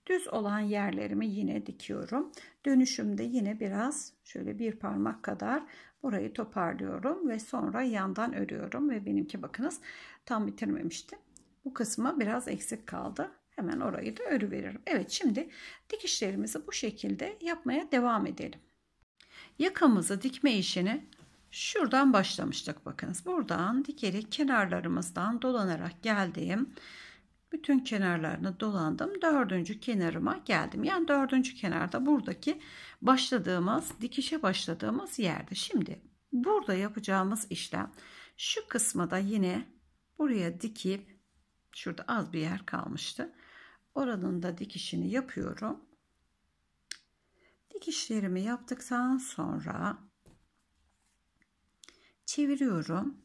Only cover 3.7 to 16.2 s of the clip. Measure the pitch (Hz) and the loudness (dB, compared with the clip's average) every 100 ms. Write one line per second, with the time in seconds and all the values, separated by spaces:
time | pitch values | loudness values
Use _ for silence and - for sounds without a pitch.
3.7 | 196 247 302 - _ - - 196 208 226 | 0 -2 -2 -8 _ -12 -8 -6 -4 -4
4.7 | 220 196 202 - 220 - 202 208 285 - | -4 -4 -2 -2 -2 -6 -4 -2 -2 -4
5.7 | - - _ 269 196 214 240 214 202 170 | -16 -20 _ -2 -2 -2 -4 -6 -2 -2
6.7 | - 190 190 247 370 302 220 220 240 202 | -2 -4 -2 -2 0 0 -2 -4 -4 -2
7.7 | 220 254 214 190 180 - 196 196 - - | 0 0 0 0 0 -2 -2 -4 -4 -4
8.7 | 247 294 220 202 202 - 185 - - 302 | 0 0 0 0 0 0 -4 -8 -4 -4
9.7 | - - - - - - 226 202 202 208 | -4 -12 -16 -18 -14 -4 -2 -2 -2 -2
10.7 | - 165 - - 427 _ - _ _ 269 | -2 -2 -6 -12 -18 _ -20 _ _ -8
11.7 | 262 220 - 254 320 208 240 220 196 - | -4 -2 0 0 2 0 0 -2 -6 -6
12.7 | 220 - 185 190 202 339 - _ - 175 | -8 -8 -8 -6 -4 -6 -8 _ -6 -2
13.7 | - 220 180 220 220 508 269 202 - 190 | 0 -2 -2 -6 -6 0 0 0 -4 -6
14.7 | 202 - 262 - - 311 208 330 - - | -8 -2 0 0 0 2 2 -2 -10 -18
15.7 | - - 427 359 - | -16 -8 -6 -2 0